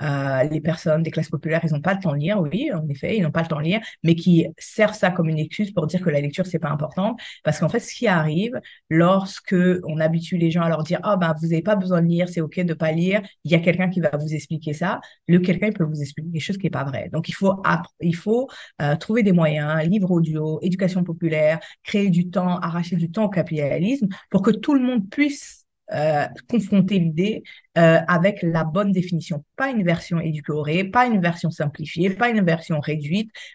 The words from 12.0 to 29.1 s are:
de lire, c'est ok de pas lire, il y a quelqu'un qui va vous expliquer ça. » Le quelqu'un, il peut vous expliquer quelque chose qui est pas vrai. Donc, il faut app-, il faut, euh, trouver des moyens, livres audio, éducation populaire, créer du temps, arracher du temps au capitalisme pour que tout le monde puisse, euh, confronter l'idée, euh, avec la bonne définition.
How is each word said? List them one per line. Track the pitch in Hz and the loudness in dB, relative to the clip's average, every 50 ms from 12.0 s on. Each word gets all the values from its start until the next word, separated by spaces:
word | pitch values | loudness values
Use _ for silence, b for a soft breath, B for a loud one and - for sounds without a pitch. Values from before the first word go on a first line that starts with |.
de | 170 170 | 4 4
lire, | 170 170 180 175 | 2 2 0 -2
c'est | 175 170 | -2 -4
ok | 156 147 - 185 | -4 -4 -2 -2
de | 180 170 160 | -2 -2 -2
pas | 160 165 156 | -2 -2 0
lire, | 160 165 175 185 196 214 196 B B B - | 0 2 2 2 0 0 -2 B B B -2
il | 147 | 2
y | 170 | 2
a | 165 | 2
quelqu'un | 170 185 165 185 185 180 | 4 2 2 2 0 0
qui | 185 185 | 0 0
va | 160 147 147 147 | 0 0 0 -2
vous | 156 156 156 | -4 -4 -4
expliquer | 147 - - 160 151 - 156 147 | -6 -6 -6 -8 -6 -6 -6 -6
ça. » | 156 175 190 240 269 B B B B B - | -4 -2 -4 -4 -4 B B B B B 4
Le | 170 185 | 4 4
quelqu'un, | 180 190 170 175 208 196 | 6 4 0 0 0 -2
il | - | 0
peut | - 165 | 0 -2
vous | 151 156 147 | -2 -2 -4
expliquer | 143 139 - - 160 170 | -6 -6 -8 -10 -8 -6
quelque | 165 156 | -6 -6
chose | - - 196 190 | -4 -4 -4 -2
qui | 165 151 | -2 -2
est | |
pas | - 131 139 | -2 -4 -4
vrai. | 139 131 - - - - | -4 -6 -6 -8 -6 -6
Donc, | 160 165 - | -6 -6 -6
il | - | -4
faut | - 190 190 190 196 - | 0 0 0 0 2 2
app-, | - 165 165 - - _ - | 0 0 0 -2 -6 _ -4
il | 165 170 165 | -2 -2 -2
faut, | 170 - 208 226 247 269 262 B B B B B B | 0 0 0 0 0 0 -2 B B B B B B
euh, | 147 143 147 | -2 0 0
trouver | 147 - - 214 247 208 | 0 -2 0 0 2 4
des | 202 180 | 4 4
moyens, | 175 160 151 151 151 147 151 156 160 156 165 | 4 4 2 2 0 -2 0 0 0 2 2
livres | 208 220 185 175 | 2 2 2 2
audio, | 180 170 165 156 156 156 156 156 156 156 | 2 2 2 0 0 -2 -2 -2 -4 -4
éducation | - 190 180 196 196 180 185 185 175 | -2 -2 -2 0 0 0 0 0 -2
populaire, | 175 165 170 170 160 156 156 151 151 160 156 B B B B - | -2 -2 -2 -2 0 2 2 4 2 2 0 B B B B -8
créer | - - 202 202 196 | -2 0 0 2 4
du | 170 175 180 180 | 4 2 2 0
temps, | - 190 180 180 180 180 | 0 -2 0 0 0 -2
arracher | 175 170 165 175 170 - 190 | -2 -4 -4 -4 -4 -2 -2
du | 165 170 160 | -2 -2 -2
temps | - 220 214 | -2 -2 -2
au | 196 | 0
capitalisme | 202 180 - - 160 151 143 135 147 147 175 220 277 277 226 190 190 B B B | 0 0 -2 -2 -2 -2 -2 0 0 0 0 0 0 0 -2 -2 -4 B B B
pour | - 185 | -2 2
que | 196 226 | 2 2
tout | 214 208 - 311 285 | 2 2 2 2 2
le | 269 | 2
monde | 247 254 254 226 190 - | 2 2 0 0 -2 -2
puisse, | - 285 294 285 285 - - - - - _ _ _ _ _ - - | -2 0 0 0 -2 -4 -12 -18 -20 -20 _ _ _ _ _ -8 -4
euh, | 143 151 156 147 147 139 - - - - - | -2 0 2 2 0 0 -2 -6 -12 -8 -2
confronter | 240 220 - - 208 190 185 190 208 185 | -2 -2 0 2 2 2 4 4 2 2
l'idée, | 170 165 151 165 190 214 226 - - B B B B B - 170 | 2 0 0 0 0 -2 -2 -6 -10 B B B B B 2 4
euh, | 170 165 165 160 165 - | 6 6 6 6 4 2
avec | 180 165 175 202 202 - | 2 2 2 2 0 0
la | 175 165 165 165 156 | -2 -2 0 0 -2
bonne | 156 151 196 208 202 | -2 0 0 0 2
définition. | 185 180 180 175 | 2 0 0 0